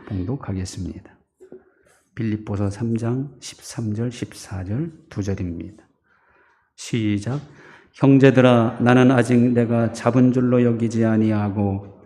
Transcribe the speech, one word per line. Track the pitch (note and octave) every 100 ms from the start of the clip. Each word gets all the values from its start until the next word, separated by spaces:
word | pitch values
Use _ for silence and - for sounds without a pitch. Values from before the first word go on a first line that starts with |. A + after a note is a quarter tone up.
| -
봉독하겠습니다. | F#2+ F2+ C#3+ - F#2+ F#2 - E2+ F#2 - _ _ _ - - _ _ _ _ _
빌립보서 | - A2 G#2+ G#2+ G2+ G2+
삼 | G2+ A#2 A2+
장 | A2+ B2+ C#3+ -
십삼 | - - - - A2
절, | G#2 A#2+
십사 | A#2+ - - - F#2
절 | F#2 A2+ E3 - -
두 | A2
절입니다. | G2 F#2+ F2+ E2+ - - _ _ _ _ _ _ _ _ _ -
시작. | - A#2+ G#2+ G2+ A2 C#3+ D3+ - - - _
형제들아, | - C#3 C3+ C3+ B2+ B2+ A#2+ A2+ -
나는 | A#2+ B2+ B2+
아직 | B2+ A#2 B2
내가 | B2 A#2+ A2+ A#2 A2+
잡은 | - A#2+ B2+ B2+
줄로 | B2 B2 B2
여기지 | A#2+ A2+ A2+ A2+
아니하고 | A2+ A2 G#2+ G#2+ G#2 G#2 G2+ G2 G2+ -